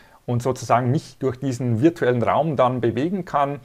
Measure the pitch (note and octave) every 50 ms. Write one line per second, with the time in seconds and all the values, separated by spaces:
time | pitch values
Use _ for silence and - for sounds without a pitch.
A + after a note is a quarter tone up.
0 | - - - - - - A#2+ A#2+ B2 C3+ B2+ - A#2 - A#2+ A#2+ B2+ A#2+ C3 -
1 | - - - - C3 C3 B2 - C#3 C3+ B2 B2 C3 B2 A2+ G#2+ C3+ E3+ E3 -
2 | C#3 B2 B2 A#2+ A2 G2 F#2 B2+ D3+ E3 C#3+ B2 B2+ B2+ B2+ B2+ A#2+ A#2 G2+ A#2
3 | C#3 F3 G3+ F#3+ E3+ - - C#3+ C#3+ C#3 C#3+ - -